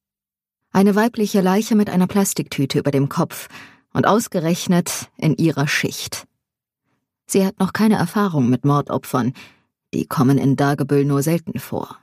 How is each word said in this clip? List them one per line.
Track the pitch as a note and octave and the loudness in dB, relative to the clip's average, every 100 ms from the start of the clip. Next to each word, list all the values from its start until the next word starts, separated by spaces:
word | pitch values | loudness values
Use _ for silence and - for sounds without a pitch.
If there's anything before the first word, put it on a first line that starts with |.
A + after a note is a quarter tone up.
| _ _ _ _ _ _ _ | _ _ _ _ _ _ _
Eine | F#3 G3+ | 2 4
weibliche | G3+ A#3 A#3 G#3 G3+ | 4 0 0 -2 2
Leiche | F#3 G3 A3+ | 2 0 2
mit | G#3+ G#3 | 0 2
einer | F3+ F3+ | 2 2
Plastiktüte | G3+ G3 - - - C3+ D#3 | 2 0 -2 -6 -4 -2 0
über | C#3+ | 0
dem | C3+ C#3 | 0 0
Kopf | - E3 - - - - _ _ | -2 -4 -6 -16 -20 -20 _ _
und | - - | 0 2
ausgerechnet | G#3+ - F#3 D#3+ F3 - F3 - - - - | 2 0 -4 -2 -2 0 0 0 -8 -12 -2
in | D#3 - | 0 2
ihrer | E3 C#3 C#3+ | 0 0 -2
Schicht. | - - - - - - _ _ _ _ _ _ _ _ _ - | -2 -4 -6 -12 -12 -16 _ _ _ _ _ _ _ _ _ -2
Sie | G3 | 0
hat | F#3+ - | 0 0
noch | F#3 | -4
keine | - G#3+ G#3 | 2 2 2
Erfahrung | E3+ G#3+ G3+ D3+ A#2+ | 0 0 0 2 2
mit | B2+ | 2
Mordopfern, | C#3+ C#3+ - C3 - B2+ B2+ - - _ _ _ - | 2 0 0 -6 -2 -2 -2 -6 -20 _ _ _ -8
die | - - | -6 -4
kommen | D#3 C3 C#3 | 0 2 2
in | C#3 | 2
Dagebüll | C3 C#3+ D3 C#3 C#3+ | 2 0 0 0 0
nur | C#3+ C#3 | 2 0
selten | D3+ E3 - C3+ | 0 -2 -4 -12
vor. | - G2 - - | -8 -10 -10 -16